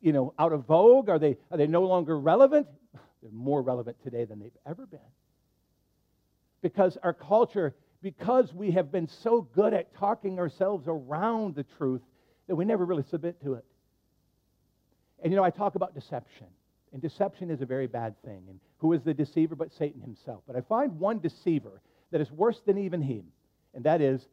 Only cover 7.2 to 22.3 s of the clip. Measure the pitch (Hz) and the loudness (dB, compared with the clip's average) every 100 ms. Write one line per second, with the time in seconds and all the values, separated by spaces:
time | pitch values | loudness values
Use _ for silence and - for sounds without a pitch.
7.2 | 147 214 240 208 151 - _ _ 190 - | 0 2 2 0 -4 -6 _ _ -14 -6
8.2 | 175 254 240 180 208 180 147 180 160 - | 0 2 2 -2 -2 0 0 -4 -6 -6
9.2 | 226 233 147 170 208 208 - - 202 226 | 0 0 2 0 2 0 -4 -4 -2 -2
10.2 | 196 185 170 - 190 196 143 160 127 156 | -6 -4 -6 -2 -2 -2 -4 -6 -6 -4
11.2 | 220 226 208 143 131 - 135 127 - _ | -2 -2 -4 -6 -10 -6 -4 -4 -8 _
12.2 | _ _ - 165 202 185 175 160 135 165 | _ _ -6 -2 0 -2 -2 -4 -4 -6
13.2 | 170 175 143 120 - _ _ _ _ _ | -8 -8 -8 -8 -12 _ _ _ _ _
14.2 | _ _ _ _ _ _ _ _ _ _ | _ _ _ _ _ _ _ _ _ _
15.2 | 170 196 180 - 202 180 180 143 - 123 | 0 2 2 0 -4 -4 -6 -8 -12 -12
16.2 | - - 90 _ _ _ _ 131 151 - | -12 -20 -20 _ _ _ _ -10 -8 -4
17.2 | 196 - 175 143 127 131 127 120 113 - | -4 -4 -8 -6 -6 -6 -6 -6 -8 -10
18.2 | 135 95 95 95 _ _ 160 165 165 143 | -18 -18 -20 -20 _ _ 0 0 0 -2
19.2 | 143 165 160 151 156 - 147 127 123 107 | -2 0 -2 -2 -10 -6 -8 -8 -18 -16
20.2 | - 107 - 123 - 220 277 160 196 226 | -16 -16 -10 -8 -2 0 0 -2 -2 -2
21.2 | 160 - 175 151 110 95 _ _ _ 160 | -6 -4 -2 -2 -4 -14 _ _ _ -4
22.2 | 147 | -4